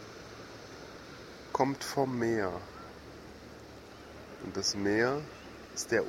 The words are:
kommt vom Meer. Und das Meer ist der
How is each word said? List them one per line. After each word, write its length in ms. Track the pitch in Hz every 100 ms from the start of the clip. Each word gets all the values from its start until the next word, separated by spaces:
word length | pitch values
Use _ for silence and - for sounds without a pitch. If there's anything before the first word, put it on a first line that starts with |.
| - - - - - - - - - - - - - - -
kommt 280 | - 135 135
vom 380 | - 143 131 120
Meer. 320 | 113 113 95 87 - - - - - - - - - - - - - - - - - -
Und 140 | 92 92
das 180 | 92 101
Meer 460 | 101 107 123 143 147 - - - -
ist 180 | - -
der 120 | 113